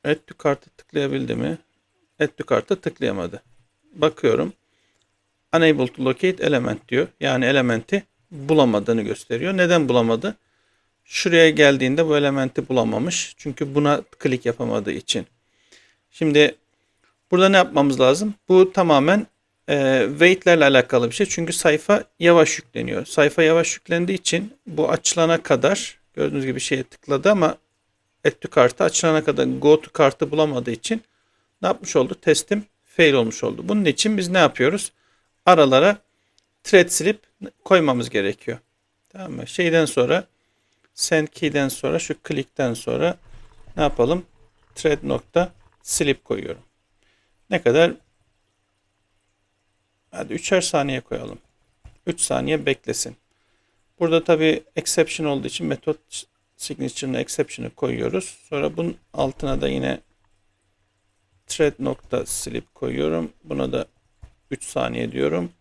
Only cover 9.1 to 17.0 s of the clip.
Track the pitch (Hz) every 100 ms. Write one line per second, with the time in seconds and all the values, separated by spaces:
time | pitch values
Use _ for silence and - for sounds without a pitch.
9.1 | 104 - 117 175 190 175 175 139 123 117
10.1 | 117 202 - _ _ _ _ _ _ _
11.1 | - 180 170 160 151 147 135 127 147 160
12.1 | 147 143 139 131 - - 127 113 110 160
13.1 | 170 - - 147 135 143 139 147 147 -
14.1 | _ 147 127 120 117 120 110 101 - -
15.1 | 110 - _ _ _ _ _ _ _ _
16.1 | - 160 147 147 - _ _ _ _